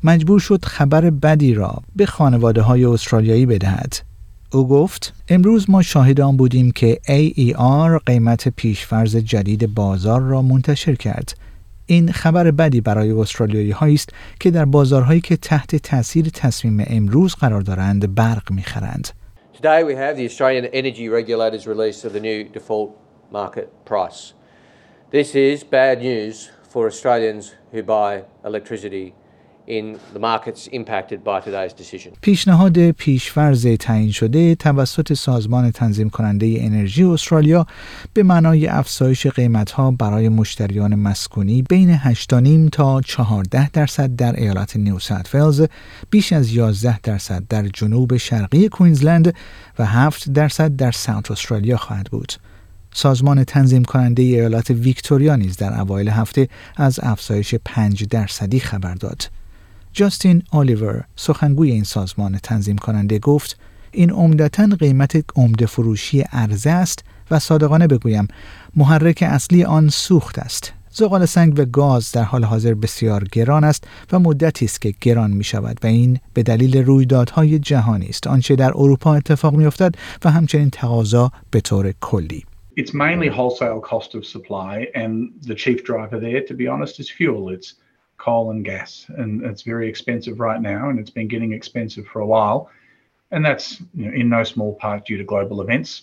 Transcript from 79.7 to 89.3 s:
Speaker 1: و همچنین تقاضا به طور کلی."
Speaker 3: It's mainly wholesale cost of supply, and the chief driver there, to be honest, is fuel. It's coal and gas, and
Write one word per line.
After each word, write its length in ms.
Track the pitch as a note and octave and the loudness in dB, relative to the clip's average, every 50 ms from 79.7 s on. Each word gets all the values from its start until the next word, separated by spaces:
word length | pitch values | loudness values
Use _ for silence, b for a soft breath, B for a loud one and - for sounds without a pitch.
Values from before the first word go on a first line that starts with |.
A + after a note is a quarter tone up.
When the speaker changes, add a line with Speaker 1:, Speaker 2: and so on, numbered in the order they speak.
| - - F#3+ F3+ E3+ B B B B B - | 2 2 0 0 0 B B B B B 0
Speaker 1:
و 80 | E3+ | 2
همچنین 380 | D3+ E3 E3 D3 - D3+ D3 C#3 | 2 2 2 2 2 2 0 0
تقاضا 600 | - - - A#2 A#2+ A#2 A2+ G#2 A2 A#2+ A#2+ B2+ b b b b | 0 -2 -4 -2 0 0 0 2 2 2 2 0 b b b b
به 100 | - A2+ | -2 -2
طور 320 | - - - G2 G2 G2 F#2+ - | 0 0 -2 -2 -2 -2 -6 -8
کلی." 440 | - - - G2+ E2 D#2 D#2 - - - - - - - _ - | -6 -4 -4 -4 -4 -6 -10 -14 -14 -18 -20 -20 -20 -14 _ -10
Speaker 3:
It's 160 | B2+ - - | -10 -6 -4
mainly 360 | C#3+ C#3+ D#3 F3 F3 E3 D3 G#2+ A#2+ | -2 -2 -2 -2 -2 -4 -4 -4 -2
wholesale 420 | B2+ B2 B2 - C3 A#2 A2+ A2 G#2+ - | -4 -4 -4 -4 -6 -6 -6 -8 -8 -8
cost 200 | - A2 G#2+ - - A#2 | -8 -8 -8 -10 -16 -16
of 60 | G2 - - | -16 -16 -18
supply, 400 | G#2 F#2+ - G#2 G2 F#2 F#2+ G2+ G#2+ B2 B2 - C#3 | -20 -16 -12 -12 -12 -10 -10 -10 -10 -12 -10 -10 -8
and 120 | A2+ A2+ A2 A2 A#2 A#2 - - D3 A#2+ | -8 -6 -6 -6 -8 -10 -12 -20 -14 -14
the 60 | A2 G#2 - | -12 -6 -2
chief 160 | C3 B2 A#2+ - - | -2 -2 -2 -4 -8
driver 280 | A#2+ A2 A2 G#2+ A2+ A2 A2+ A#2 | -8 -8 -8 -10 -10 -10 -8 -6
there, 140 | A#2+ C#3 C#3 - | -8 -8 -8 -8
to 40 | - B2 | -10 -8
be 40 | B2 B2+ C3 | -6 -6 -6
honest, 200 | - C#3+ - - - C3+ | -8 -8 -10 -12 -16 -18
is 60 | - - - | -18 -8 -4
fuel. 220 | F3 D3+ B2 G#2 F#2+ F#2 F#2 | -4 -4 -4 -6 -8 -10 -12
It's 140 | F2+ - - - _ _ _ _ _ _ _ _ _ - | -14 -16 -20 -20 _ _ _ _ _ _ _ _ _ -6
coal 200 | - A#2 A#2 A2+ A2 A2 | -4 -2 -2 -4 -4 -8
and 80 | A2 G2+ F#2+ F#2 | -10 -10 -10 -12
gas, 180 | F#2+ - - - - - _ D3+ - | -12 -14 -18 -20 -20 -20 _ -14 -12
and 120 | B2 G#2+ | -10 -8